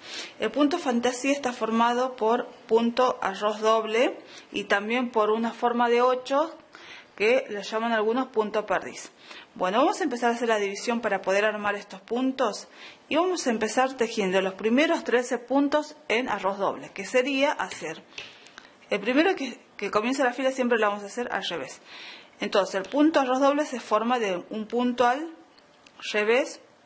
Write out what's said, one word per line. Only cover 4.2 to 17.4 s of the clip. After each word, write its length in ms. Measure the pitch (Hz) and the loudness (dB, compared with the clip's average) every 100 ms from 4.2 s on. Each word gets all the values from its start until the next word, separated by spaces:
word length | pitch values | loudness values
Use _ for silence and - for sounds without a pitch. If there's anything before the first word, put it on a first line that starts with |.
| - - - | -12 -20 -10
y 120 | - | -8
también 460 | 196 202 208 240 240 | 0 0 0 -2 0
por 200 | 226 214 | 2 2
una 220 | 220 233 | 2 -2
forma 360 | - 240 240 240 | -2 0 2 2
de 100 | 240 | 4
ocho 560 | 254 254 254 277 320 - - - - - - - | 4 2 0 0 0 -4 -20 -20 -20 -20 -20 -2
que 280 | 214 262 - | 2 2 0
le 120 | 202 | -8
llaman 300 | 190 220 233 | -6 -4 0
algunos 360 | 226 214 247 254 | 0 2 0 0
punto 360 | 220 214 214 | -2 0 -2
perdiz. 460 | 208 180 123 - - - - - - | -2 -2 -2 -12 -16 -18 -20 -20 -20
Bueno, 240 | - 180 214 | -4 0 4
vamos 220 | 320 - | 2 2
a 40 | |
empezar 260 | 330 240 240 | -2 0 0
a 40 | |
hacer 140 | 233 233 | 0 0
la 100 | 214 | 0
división 420 | 202 202 - 233 | 0 -2 -2 -2
para 200 | 226 196 | 0 0
poder 240 | - 196 | 2 2
armar 300 | 214 208 208 | 2 0 -4
estos 260 | 202 - 190 | -4 -8 -16
puntos 680 | - 233 262 262 233 196 - - - - - | -6 -2 -2 0 -2 -2 -10 -18 -20 -20 -2
y 80 | 302 | 0
vamos 300 | 370 349 269 | 2 0 0
a 40 | |
empezar 440 | 220 214 - 262 | 0 0 2 0
tejiendo 460 | 269 226 226 190 190 | 0 -2 0 0 2
los 140 | 190 | 0
primeros 500 | 190 214 247 320 330 | -2 2 4 4 2
trece 320 | - 240 247 247 | 2 0 0 -4
puntos 600 | - 269 285 302 294 - - | 0 2 2 2 -2 -10 -4
en 200 | 220 254 | -2 0
arroz 300 | 202 190 202 | -2 -2 0
doble, 320 | 180 - 139 | -2 -2 -8
que 140 | - | -12
sería 480 | 190 254 254 269 | -2 0 2 2